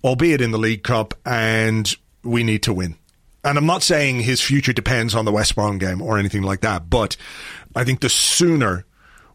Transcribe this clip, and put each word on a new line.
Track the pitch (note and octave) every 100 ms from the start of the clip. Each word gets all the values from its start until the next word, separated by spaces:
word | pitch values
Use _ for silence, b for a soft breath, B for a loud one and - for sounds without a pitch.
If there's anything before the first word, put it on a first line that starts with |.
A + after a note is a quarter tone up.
albeit | C3 B2+ E3 C#3
in | A#2+
the | A2
League | A2 A2
Cup, | - A#2 G#2+ - -
and | A#2 A2 A2 A2 A2 G#2 - _ _
we | A#2+ A#2
need | A2+ G#2+
to | -
win. | F#2 F2 - _ _ _ _
And | C#3+ C#3+
I'm | D#3
not | F3
saying | - D#3 C#3 B2+
his | A2+ B2
future | - C#3 -
depends | A#2+ A2 B2 A#2
on | A2+ G#2+
the |
West | G#2 G#2
Brom | - G#2 G2
game | F#2+ F#2
or | E2+ G#2+
anything | G2 G#2
like | G2 G2
that, | A2 F2+ E2
but | B2 G2+ - B B B B B A2+
I |
think | B2 C3
the | C3
sooner | - - - F3 D#3 A2 F2+ - b b b b